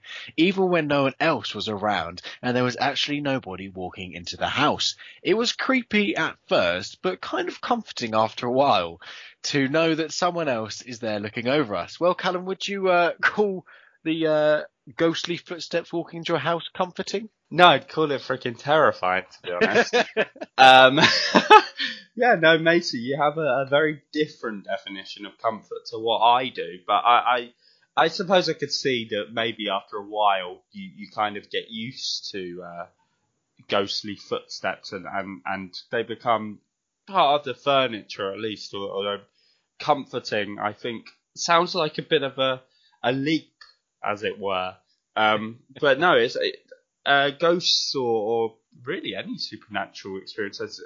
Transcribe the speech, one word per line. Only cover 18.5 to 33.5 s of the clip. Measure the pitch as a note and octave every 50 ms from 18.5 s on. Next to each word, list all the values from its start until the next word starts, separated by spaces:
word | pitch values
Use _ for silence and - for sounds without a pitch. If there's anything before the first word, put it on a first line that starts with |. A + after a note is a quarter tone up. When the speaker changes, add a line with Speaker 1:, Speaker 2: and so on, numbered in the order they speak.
| A#2 -
Speaker 2:
terrifying, | - C#3+ D3+ D#3+ C#3+ A2 - - F#2 F2+ F2+ F#2 F#2 -
to | - - -
be | -
honest. | F2 F2 - - - A#3 A#3 - - B3
Speaker 1:
<laughs> | A3 - - A3 G3+ - _ - D#4+ - - -
Speaker 2:
Um, | C3 C3 C3 C3 C3 C3 C3+ C#3+ - - - - - - - - - - G#4+
<laughs> | G#4 - - - - C#4 - - - - _ -
yeah, | A3 A#3+ B3 A3+
no, | F3 D#3+ D#3+ E3 D#3+
Macy, | D#3+ E3 E3+ F3 E3+ - - A#2+
you | A2+ B2+ C#3 D#3
have | C#3+ D3+ D3 D#3+
a, | D#3 C#3 A#2+ C3+
a | C#3 C3
very | C#3 D3 D#3 D3+ D#3 C#3 _ _
different | - D3+ D3+ D3+ D3 - C3 A#2 G#2+ G2 F2+
definition | F#2 G2 F#2+ - G2+ G2 G2 F#2+ - - G2+ G2+ G2
of | - _
comfort | - A2+ A2+ G2 - - - - - -
to | - A2
what | A2 A2+ A2 G2
I | A2 A#2+ A#2+ B2+ C3+ B2
do, | - F2+ E2+ E2+ F2+ F#2 - -
but | G#2
I, | G2 - A#2+ A#2+ A2+ F2+ A#2 B2 B2 A#2+ A#2 _ _ _ _ _ _ _ _ -
I, | C#3+ D#3
I | E3
suppose | - - F#3+ D#3+ G3 F#3 F3 E3
I | D3+
could | - - C#3
see | - - - C#3 C3 A#2+ A2+ A2+
that | A2 G#2 G#2 G#2 A2+
maybe | A#2+ A2+ A#2 A2+ - G#2+ G2+
after | G2 G2 - - G#2+ G#2
a | G2+
while | G#2 G#2+ G#2 G#2 G2+ G2 F#2+ F2+ F2+ F#2 - _ _
you, | - G2+ F#2+ F#2+ C2+
you | - G#2 F#2+ -
kind | A2+ G#2+ G#2 G#2 G2+
of | G2 -
get | - F#2+ - -
used | A2+ A2 A2+ B2+ C3 - - - - - - -
to, | - G2 F#2 F2+ F2 F2+ F2
uh, | F2 E2+ E2+ F2 - _ _ _ _ _ _ _ _ _ _ _ _